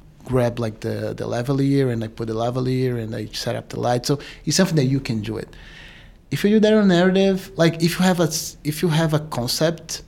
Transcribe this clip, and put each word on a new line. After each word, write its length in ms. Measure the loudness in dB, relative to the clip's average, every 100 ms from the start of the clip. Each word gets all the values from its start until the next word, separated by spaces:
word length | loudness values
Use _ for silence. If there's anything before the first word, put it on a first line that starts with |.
| -20 -18 -4
grab, 280 | 0 0 -2 -6
like, 140 | -6
the, 340 | -6 -6 -6 -6
the 60 | -6 -4
lavalier 560 | -2 0 2 2 0
and 100 | -2
I 40 | -6
put 200 | -8 -6
the 60 | -4
lavalier 500 | -2 -2 -2 -2 -2 -2
and 100 | -6 -8
I 40 | -8 -8
set 120 | -6 -6
up 140 | -8
the 100 | -4
light. 260 | 0 0 0
So 80 | -4 -6 -12 -2
it's 120 | 0
something 200 | 2 2
that 80 | 2
you 140 | 0
can 220 | -2 -6
do 160 | -4 -8
it. 120 | -10 -16 -20 -20 -20 -20 -20 -20 -8
If 120 | -2
you 60 | 2
do 80 | 4
that 120 | 6
on 140 | 6 6
narrative, 640 | 6 4 4 4 2 -2 2
like, 200 | 2 4
if 80 | 0 2
you 40 | 2
have 140 | 4
a 100 | 0 -2
s-, 200 | -8 -8
if 180 | -8 -2
you 80 | 0
have 240 | 2 2
a 60 | 0
concept 840 | -2 -6 -4 0 0 -2 -8 -12